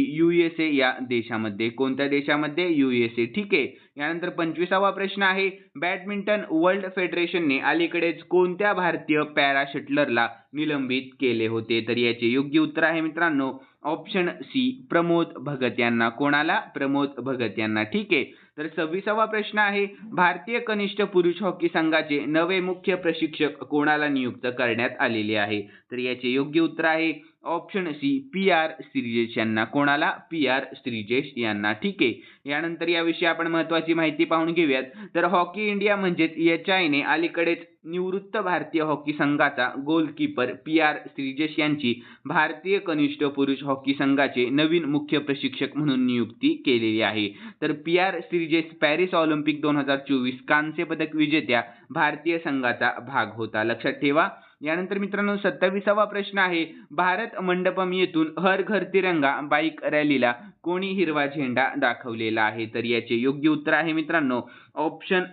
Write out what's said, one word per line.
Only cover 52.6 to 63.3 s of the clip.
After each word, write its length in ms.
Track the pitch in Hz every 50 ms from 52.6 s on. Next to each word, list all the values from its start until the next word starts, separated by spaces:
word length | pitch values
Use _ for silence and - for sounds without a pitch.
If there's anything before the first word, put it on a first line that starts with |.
| 127 123 117 - 123 120 - - 117
भाग 300 | 120 135 127 113 104 104
होता, 280 | 113 110 110 - 107 110
लक्षात 280 | 117 117 - - 143 131
ठेवा. 360 | - 147 143 143 160 180 196 - - - - _ _ 139
यानंतर 340 | 151 160 175 190 185 202 202
मित्रांनो, 380 | 202 196 202 196 202 202 202
सत्तावीसावा 680 | 202 202 185 180 - 185 190 190 202 202 214 202 214 208
प्रश्न 340 | 202 202 202 196 202 196 202
आहे, 260 | 190 180 170 165 160 160 - 254 113 -
भारत 440 | 143 151 175 180 180 - 170 - - - 190
मंडपम 500 | 180 180 180 180 185 180 190 185 180 180
येथून 360 | 185 185 - 160 160 160 156 156 160
हर 220 | 180 190 190 190 185
घर 220 | 196 214 190 180 180 196
तिरंगा 400 | 190 180 185 175 160 139 135 135 123
बाईक 420 | 147 147 151 147 160 160 151 - 139
रॅलीला 480 | 139 147 151 151 147 143 127 123 120 117 - 208 202 - _ -
कोणी 240 | 165 180 185 196 190
हिरवा 340 | 190 202 175 156 151 147 143
झेंडा 420 | 139 139 156 139 127 120 123 131 - - 143
दाखवलेला 640 | 135 123 117 - - 127 113 113 113 110 110 113 110
आहे? 240 | 107 113 117 113 107 113
तर 100 | 120 117
याचे 300 | 117 120 117 117 - 120
योग्य 340 | 117 123 135